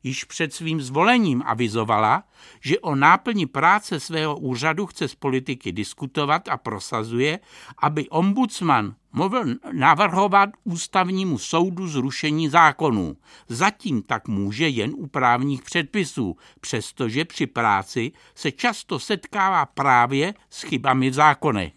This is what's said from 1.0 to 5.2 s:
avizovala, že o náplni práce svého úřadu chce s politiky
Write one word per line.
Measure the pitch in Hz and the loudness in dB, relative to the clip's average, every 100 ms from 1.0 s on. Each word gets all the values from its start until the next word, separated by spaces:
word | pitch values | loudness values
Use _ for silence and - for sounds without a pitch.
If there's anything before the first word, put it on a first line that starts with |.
| 196 247 196 123 - | 4 4 4 0 0
avizovala, | 113 120 113 110 107 107 151 - _ - - | -2 0 0 0 2 4 2 -2 _ -20 -14
že | 127 185 | -4 -2
o | 175 135 | 0 4
náplni | 147 185 - 214 147 | 6 6 2 -2 -2
práce | 139 160 208 - 160 | 2 2 2 -2 -8
svého | - 160 156 147 | -4 -4 -2 -4
úřadu | 147 123 156 160 196 | -4 -2 -2 -2 -6
chce | - 147 | -6 -8
s | |
politiky | - | -4